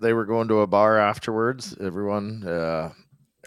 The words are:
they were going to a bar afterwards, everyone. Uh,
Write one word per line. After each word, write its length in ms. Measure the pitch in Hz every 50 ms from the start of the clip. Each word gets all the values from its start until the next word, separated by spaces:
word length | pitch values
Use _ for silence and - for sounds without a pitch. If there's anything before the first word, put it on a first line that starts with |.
they 120 | 110 113 113
were 120 | 113 107
going 240 | 101 113 113 113 110
to 120 | 110 107
a 60 | 104
bar 320 | 92 101 101 107 110 110 107
afterwards, 800 | 104 101 107 - - 120 110 110 113 120 131 127 113 101 - -
everyone. 680 | 98 95 85 98 104 101 104 104 101 107 110 110 101
Uh, 460 | 87 85 85 82 82 82 80 80 80 - - _ _ _ _ _ _ _ _ -